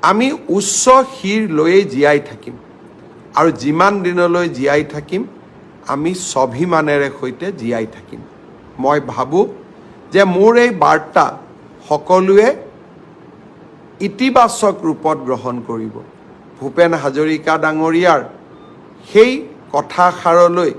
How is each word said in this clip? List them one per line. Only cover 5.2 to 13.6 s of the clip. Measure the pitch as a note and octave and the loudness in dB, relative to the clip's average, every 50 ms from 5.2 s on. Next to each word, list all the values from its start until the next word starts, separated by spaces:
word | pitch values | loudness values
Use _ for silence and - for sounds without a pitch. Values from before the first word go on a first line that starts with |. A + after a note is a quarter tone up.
| B3 - - - - - - - - - - - - - C3+ | -6 -8 -14 -20 -20 -20 -20 -20 -20 -20 -20 -20 -10 -8 -6
আমি | C#3 D3+ E3 F#3 F3+ - - | -4 -4 -4 -4 -6 -8 -6
স্বাভিমানেৰে | - C#3 C3+ B2+ A#2 B2 E3 F3+ E3+ D#3+ D3+ D3+ D3 C#3+ C#3+ C#3 C#3 - | -2 -2 -2 -2 -2 -4 -4 0 0 0 0 0 0 0 0 -2 -4 -8
সৈতে | - B2+ B2 - E3+ F#3 G3+ D#3 | -10 -10 -10 -8 -10 -10 -10 -8
জীয়াই | A2+ A#2 A#2+ A2+ A2+ A2 - | -6 -6 -4 -4 -6 -8 -10
থাকিম। | - - - - - - - - - - - - - - - - - B2+ | -18 -20 -20 -20 -20 -20 -20 -20 -20 -20 -20 -20 -20 -20 -20 -14 -6 -2
মই | C3+ D3 D3 C3+ B2 | 0 0 0 -2 -6
ভাবোঁ | - B2 B2+ C3 D3 F3+ G#3+ - - - - - - - - - - - - - - | -6 -6 -6 -2 0 0 0 0 -4 -16 -20 -20 -20 -20 -20 -20 -20 -20 -20 -2 2
যে | F#3+ G3+ F#3+ F3+ | 2 2 4 2
মোৰ | F3+ G3 A3 A#3 A#3+ A#3+ | 4 4 4 6 4 4
এই | B3 A3+ F3+ D3 | 2 2 2 2
বাৰ্তা | D3 D#3 D#3 - - - F3+ D3+ C3 - - - - - - - - - - - - | 2 2 2 0 0 0 2 2 2 -2 -10 -18 -20 -20 -20 -20 -20 -20 -20 -6 -4
সকলোৱে | D3+ D3 D3+ - F3+ F#3 F#3+ F#3+ G3 G3+ G#3+ A#3+ D4 - - - - - - - - - - - - - - - - - - - - - | -4 -4 0 2 2 2 4 4 4 6 6 4 2 -2 -6 -18 -20 -20 -20 -20 -20 -20 -20 -20 -20 -20 -20 -20 -20 -20 -20 -20 -20 -20